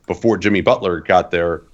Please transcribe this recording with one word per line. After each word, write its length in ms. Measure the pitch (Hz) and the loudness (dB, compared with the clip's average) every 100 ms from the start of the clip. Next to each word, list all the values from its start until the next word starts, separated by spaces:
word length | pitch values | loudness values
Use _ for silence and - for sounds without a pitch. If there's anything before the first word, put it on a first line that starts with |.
| - | -10
before 300 | 87 117 101 | -4 -2 0
Jimmy 240 | 101 101 | 0 0
Butler 400 | 87 127 98 85 | 0 0 -2 -4
got 300 | 73 90 85 | 0 2 2
there, 320 | 87 85 80 - | -2 -2 -4 -8